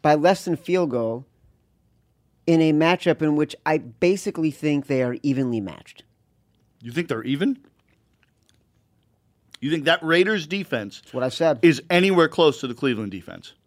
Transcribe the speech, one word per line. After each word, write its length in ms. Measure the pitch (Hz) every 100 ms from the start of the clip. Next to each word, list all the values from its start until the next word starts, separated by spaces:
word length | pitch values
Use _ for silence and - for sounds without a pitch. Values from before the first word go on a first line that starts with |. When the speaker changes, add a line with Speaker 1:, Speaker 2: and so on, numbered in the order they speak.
Speaker 1:
by 120 | 151
less 300 | 151 165 190
than 120 | 185 160
field 340 | - 180 165
goal 360 | 123 113 117 135 _ _ _ _ _ _ _ _ _ _ _ -
in 140 | 165
a 120 | 160
matchup 480 | 151 165 180 175 151
in 140 | 156 147
which 180 | 151 - -
I 120 | 156
basically 720 | 123 - 175 190 208 170 160
think 360 | 135 151 143 135
they 160 | 131
are 140 | 123 123
evenly 380 | 143 135 127 117
matched. 440 | 95 - - - _ _ _ _ _ _ _ _
Speaker 2:
You 120 | 117
think 160 | 131 175
they're 160 | 113
even? 340 | 123 139 214 262 _ _ _ _ _ _ _ _ _ _ _ _ _ _ _ _ _ _ _ -
You 100 | 135
think 140 | 160
that 180 | 147 170
Raiders 440 | 160 170 190 214 151
defense 540 | 196 180 123 101 -
Speaker 1:
That's 120 | -
what 100 | 127
I 40 | 127
said. 300 | - 165 131
Speaker 2:
is 200 | 170 139 -
anywhere 380 | 175 190 180 160
close 320 | - 160 131
to 60 | 131
the 60 |
Cleveland 360 | 117 139 110 104
defense? 420 | 95 85 90 - _